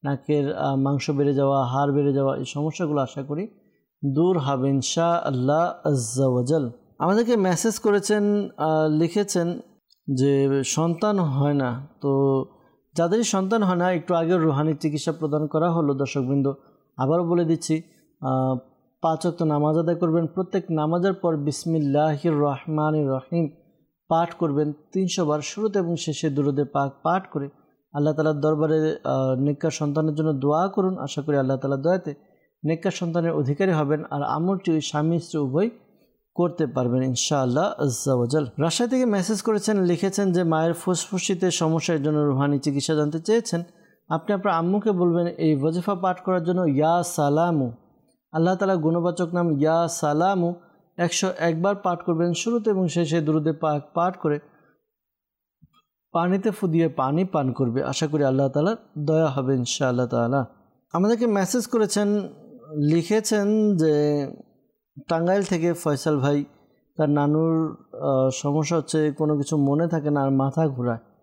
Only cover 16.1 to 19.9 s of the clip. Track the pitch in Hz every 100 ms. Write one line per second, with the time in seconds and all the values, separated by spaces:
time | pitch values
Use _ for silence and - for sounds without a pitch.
16.1 | 143 127 139 139 135 - _ _ - 131
17.1 | 165 170 175 165 160 - 160 - _ _
18.1 | _ 139 131 131 131 - _ _ _ 165
19.1 | 160 180 156 160 147 151 156 165